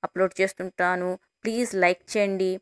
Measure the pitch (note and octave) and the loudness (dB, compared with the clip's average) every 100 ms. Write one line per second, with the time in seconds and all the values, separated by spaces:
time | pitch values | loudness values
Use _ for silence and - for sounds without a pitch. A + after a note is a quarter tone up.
0 | F#3 F3 F#3+ - F#3+ - F#3 - F3+ F3+ | -6 0 -2 2 -2 -2 -12 -2 0 0
1 | F3+ F#3 _ _ A3+ A3+ A#3+ G3 F3+ - | -2 -6 _ _ -4 -2 -2 2 2 0
2 | - A3 G3+ G3 F#3 F#3+ | -2 0 0 2 0 -2